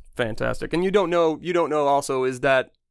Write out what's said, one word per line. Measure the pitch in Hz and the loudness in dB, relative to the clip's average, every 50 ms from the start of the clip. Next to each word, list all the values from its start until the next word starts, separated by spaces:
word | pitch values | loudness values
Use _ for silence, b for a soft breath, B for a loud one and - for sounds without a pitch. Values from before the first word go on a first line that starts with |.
| - - - - | -18 -14 -6 -4
fantastic. | 123 110 - - 117 120 120 - - 113 - | -4 -4 -4 -4 -4 -4 -4 -4 -6 -4 -2
And | 165 180 | -2 0
you | 196 | 2
don't | 180 208 190 165 | 2 0 0 2
know, | 175 170 165 160 156 147 | 2 2 2 2 0 -2
you | 143 170 180 | -4 -2 0
don't | 170 165 135 | 0 0 2
know | 151 151 143 139 | 0 0 2 2
also, | 139 139 143 - 135 131 127 | 2 2 0 0 -2 0 0
is | 131 131 123 | -2 -2 -2
that | 135 139 135 131 123 - _ _ _ _ | 0 2 2 2 2 -2 _ _ _ _